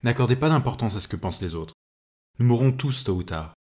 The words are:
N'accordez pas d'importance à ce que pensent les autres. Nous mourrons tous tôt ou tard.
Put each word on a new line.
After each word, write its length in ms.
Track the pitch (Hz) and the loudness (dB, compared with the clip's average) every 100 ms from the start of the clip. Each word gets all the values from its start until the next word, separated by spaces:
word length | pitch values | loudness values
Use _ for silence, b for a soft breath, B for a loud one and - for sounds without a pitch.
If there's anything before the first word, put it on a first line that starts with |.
N'accordez 320 | 120 - 127 | 0 2 2
pas 140 | 131 151 | 4 4
d'importance 480 | 156 131 110 113 98 | 2 2 -2 -2 -4
à 40 | |
ce 60 | - | -6
que 80 | |
pensent 260 | 90 95 87 | -6 -6 -6
les 140 | 92 | -6
autres. 200 | 82 80 - _ _ _ _ _ _ | -8 -10 -14 _ _ _ _ _ _
Nous 80 | 120 | 4
mourrons 260 | 120 131 | 6 4
tous 320 | 131 147 127 | 2 -2 -4
tôt 80 | - | -2
ou 100 | 92 | -4
tard. 300 | 87 82 80 - | -2 -6 -8 -14